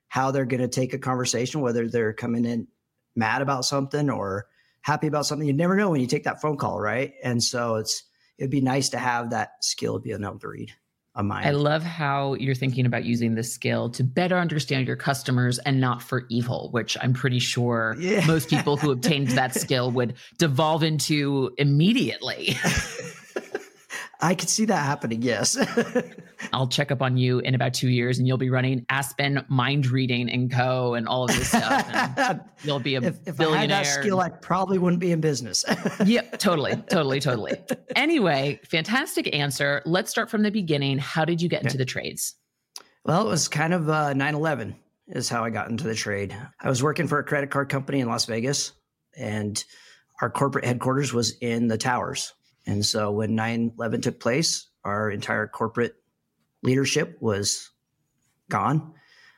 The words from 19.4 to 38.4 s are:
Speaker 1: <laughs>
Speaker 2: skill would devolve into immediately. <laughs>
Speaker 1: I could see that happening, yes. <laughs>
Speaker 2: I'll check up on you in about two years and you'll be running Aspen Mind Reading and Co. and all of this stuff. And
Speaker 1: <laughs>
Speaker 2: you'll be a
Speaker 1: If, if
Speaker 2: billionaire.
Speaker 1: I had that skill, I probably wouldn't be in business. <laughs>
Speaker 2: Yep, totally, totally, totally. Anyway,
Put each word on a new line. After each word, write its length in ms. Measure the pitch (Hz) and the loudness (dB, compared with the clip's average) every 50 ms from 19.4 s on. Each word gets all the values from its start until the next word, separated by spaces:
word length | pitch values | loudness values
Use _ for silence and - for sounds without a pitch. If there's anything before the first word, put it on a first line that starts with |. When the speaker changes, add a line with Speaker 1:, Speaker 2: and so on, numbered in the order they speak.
| 131 127 127 | 2 0 0
Speaker 1:
<laughs> 40 | - | -4
Speaker 2:
skill 320 | - - 139 127 123 127 | 0 0 2 2 2 2
would 240 | 120 127 123 113 127 - - - - - | 2 2 0 0 -2 -8 -14 -20 0 2
devolve 460 | 170 156 131 123 160 156 160 160 160 | 2 4 4 4 4 4 4 2 2
into 680 | 160 156 147 - - 156 147 143 143 139 139 131 - - - | 2 2 0 0 0 0 2 2 2 2 2 0 0 0 2
immediately. 960 | 143 143 139 147 165 196 233 247 165 113 107 - 123 123 101 - - - 131 - | 4 6 6 6 6 6 6 4 2 0 -2 -4 -6 -6 -6 -4 -2 -2 -2 0
<laughs> 40 | - 175 - - - - - - - - - - - - - - - - - - - - - _ _ _ - - - - - - 160 | 0 0 0 0 -2 -4 -8 -10 -12 -12 -14 -16 -20 -12 -10 -10 -10 -8 -10 -12 -12 -12 -20 _ _ _ -14 -12 -12 -14 -6 -2 0
Speaker 1:
I 120 | 165 185 | 2 2
could 140 | 170 175 - | 2 0 -2
see 160 | - - 220 | 0 0 2
that 200 | 214 196 160 143 | 2 2 2 2
happening, 380 | 135 143 143 - 117 113 113 120 | 0 -2 -2 -2 -4 -2 0 0
yes. 340 | 123 110 101 123 - - 262 226 - - 240 - - - 247 - - - - - | 0 2 2 2 0 2 2 0 0 2 0 -2 0 0 -2 -2 -2 -10 -18 -20
<laughs> 300 | - - - - - - | -20 -16 -14 -8 -6 -2
Speaker 2:
I'll 140 | 131 131 127 | -2 0 0
check 240 | - - 147 143 | 0 0 0 0
up 100 | 143 127 | 0 0
on 160 | 135 127 127 127 | 0 2 2 4
you 220 | 127 127 127 123 | 4 4 2 2
in 160 | - 127 131 | 2 2 2
about 180 | 123 123 127 127 | 2 2 0 0
two 160 | - - 123 | 0 2 2
years 300 | 123 120 120 123 127 127 | 2 4 2 2 2 2
and 80 | 127 127 | 2 2
you'll 100 | 131 - | 2 2
be 140 | 135 127 | 2 2
running 340 | 131 127 127 131 135 127 117 - | 2 2 2 2 0 0 0 0
Aspen 560 | 131 139 139 - - - 143 139 139 135 - - | 0 0 -2 -2 -4 -2 0 0 0 0 0 0
Mind 380 | 139 127 120 131 143 147 135 127 | 0 2 2 2 2 2 2 2
Reading 420 | 123 131 131 123 123 120 123 - | 2 2 2 2 0 0 0 0
and 220 | - 123 123 123 | 0 0 0 0
Co. 420 | 127 127 123 127 131 127 127 123 120 | 2 2 2 2 2 0 0 0 0
and 140 | 117 113 - | 0 0 0
all 160 | 123 127 127 | 0 0 0
of 80 | 123 | 0
this 160 | - - - - | 0 0 0 2
stuff. 420 | - 233 - 226 277 254 - - - 311 247 - 131 - | 2 2 2 2 2 0 0 0 -2 -2 -2 -2 0 0
And 220 | 262 254 - - - - - | 0 0 0 -4 -6 -14 -20
Speaker 1:
<laughs> 100 | - - | -10 -6
Speaker 2:
you'll 160 | 147 143 139 | -4 -4 -2
be 140 | 120 143 135 | 0 0 0
a 60 | 131 | 0
Speaker 1:
If, 160 | 123 175 - - - | 0 -2 -2 -4 -8
if 120 | 190 151 131 | -10 -2 0
Speaker 2:
billionaire. 200 | 160 156 156 190 | 2 4 4 4
Speaker 1:
I 40 | |
had 80 | 220 - | 2 2
that 160 | 151 147 143 143 | 2 2 2 0
skill, 320 | 143 139 139 208 190 185 | 0 0 0 2 2 2
I 100 | 180 165 | 2 0
probably 480 | - - - - 170 185 190 185 196 185 | -2 -8 -4 -2 0 0 2 2 2 4
wouldn't 220 | 180 175 175 175 | 4 4 4 2
be 120 | 185 175 | 2 2
in 100 | 170 160 | 2 2
business. 440 | 156 156 143 127 123 110 - - - - | 2 0 0 0 -4 -2 -2 -2 0 0
<laughs> 360 | 247 - - 208 - - 214 | -2 0 -2 -4 -2 2 4
Speaker 2:
Yep, 320 | 190 233 233 - - - - | 4 4 4 2 -2 -6 -2
totally, 380 | - 202 175 151 131 95 92 85 - - | 2 2 2 2 2 0 -2 -4 -2 0
totally, 320 | - - 151 135 131 139 | 0 2 2 2 0 0
totally. 340 | 135 147 123 110 98 69 - - - - 254 - - - - | 0 0 0 0 -2 -4 -4 -6 -4 -6 -8 -8 -6 -6 -2
Anyway, 640 | - 269 311 339 294 202 170 147 135 | 0 0 2 2 2 2 2 2 0